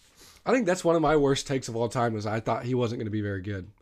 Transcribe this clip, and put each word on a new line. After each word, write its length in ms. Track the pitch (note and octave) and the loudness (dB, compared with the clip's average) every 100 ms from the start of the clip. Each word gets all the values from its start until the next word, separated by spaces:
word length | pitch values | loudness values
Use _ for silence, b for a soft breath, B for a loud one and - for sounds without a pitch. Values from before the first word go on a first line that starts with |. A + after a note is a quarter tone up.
| b b b b - | b b b b 0
I 60 | |
think 140 | B3+ F#3+ | 2 2
that's 200 | F3+ E3+ | 0 2
one 100 | E3 | 4
of 60 | |
my 140 | D3 D#3 | 4 4
worst 300 | C#3 C3+ - | 4 2 0
takes 220 | C3+ A#2 | -4 -4
of 80 | A2+ | -4
all 140 | A#2 | -2
time, 260 | B2+ A#2 A2 | 0 0 -2
is 100 | G#2 | -4
I 140 | A2 | -2
thought 240 | B2+ A2+ | -2 -2
he 100 | B2 | -2
wasn't 280 | B2+ A#2+ B2 | 0 0 -2
gonna 100 | G#2+ | -4
be 100 | G#2+ | -4
very 200 | G2+ G2 | -4 -6
good. 280 | F#2+ G2 F2+ - | -6 -8 -10 -16